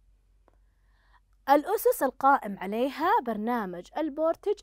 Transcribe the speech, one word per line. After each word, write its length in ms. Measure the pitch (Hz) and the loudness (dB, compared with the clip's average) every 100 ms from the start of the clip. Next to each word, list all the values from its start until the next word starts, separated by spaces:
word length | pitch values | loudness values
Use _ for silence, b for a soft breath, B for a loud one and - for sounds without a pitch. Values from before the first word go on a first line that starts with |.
| _ _ _ _ _ _ _ _ _ _ _ _ _ _ - | _ _ _ _ _ _ _ _ _ _ _ _ _ _ 4
الأسس 520 | 294 302 440 480 - | 4 4 0 0 0
القائم 560 | 262 - 277 277 208 190 | -2 2 4 4 0 -8
عليها 520 | 190 214 269 254 339 453 | -6 -2 -2 -2 0 0
برنامج 640 | 240 214 214 240 190 175 - - | 0 -4 -4 -4 -6 -10 -10 -6
البورتج: 640 | 311 285 320 330 392 415 | -6 -2 -2 -2 -4 -4